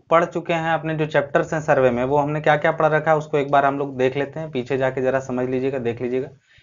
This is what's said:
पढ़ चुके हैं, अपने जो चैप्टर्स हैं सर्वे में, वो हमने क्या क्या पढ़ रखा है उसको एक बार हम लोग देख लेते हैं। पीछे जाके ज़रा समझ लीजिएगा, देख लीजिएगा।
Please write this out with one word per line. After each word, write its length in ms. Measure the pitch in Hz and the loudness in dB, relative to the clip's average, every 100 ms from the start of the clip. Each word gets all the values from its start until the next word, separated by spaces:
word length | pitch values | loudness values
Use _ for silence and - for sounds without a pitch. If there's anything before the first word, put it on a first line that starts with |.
| _ | _
पढ़ 160 | 165 | 2
चुके 280 | 170 170 160 | 4 -2 -2
हैं, 200 | 170 160 | -2 0
अपने 200 | 160 156 | -2 -2
जो 120 | 156 156 | -2 0
चैप्टर्स 460 | 151 143 170 156 | 0 2 0 0
हैं 60 | 160 | -2
सर्वे 300 | 156 139 127 | 2 4 4
में, 120 | 120 | 2
वो 140 | 131 147 | 0 0
हमने 220 | 143 151 | 0 0
क्या 160 | 151 151 | 2 2
क्या 160 | 165 | 2
पढ़ 140 | 156 156 | 2 2
रखा 240 | 151 156 | 2 2
है 60 | 156 | 0
उसको 220 | 151 151 | 0 -2
एक 120 | 139 | 2
बार 140 | 143 | 2
हम 140 | 139 139 | 2 0
लोग 180 | 143 127 | -4 0
देख 200 | 131 139 | 0 0
लेते 240 | 139 160 | -4 -6
हैं। 100 | 160 | -8
पीछे 280 | 135 120 135 | -6 -4 -2
जाके 240 | 131 135 | 0 0
ज़रा 180 | 131 131 | 0 0
समझ 280 | 131 127 127 | -2 -4 -2
लीजिएगा, 300 | 127 135 135 | -2 -2 -2
देख 240 | 117 117 | -4 -4
लीजिएगा। 260 | 123 127 147 - _ _ | -4 -4 -6 -12 _ _